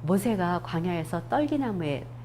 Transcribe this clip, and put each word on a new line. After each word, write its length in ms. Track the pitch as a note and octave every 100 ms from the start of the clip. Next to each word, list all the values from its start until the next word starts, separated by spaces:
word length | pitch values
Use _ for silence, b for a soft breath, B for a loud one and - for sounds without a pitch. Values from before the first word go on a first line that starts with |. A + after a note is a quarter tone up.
모세가 600 | D3+ F#3+ A#3+ G#3 F3 F3
광야에서 680 | - E3+ F3+ E3+ D#3+ E3+ -
떨기나무에 760 | C#4+ D4+ D4+ B3+ F#3+ D#3 C3 - -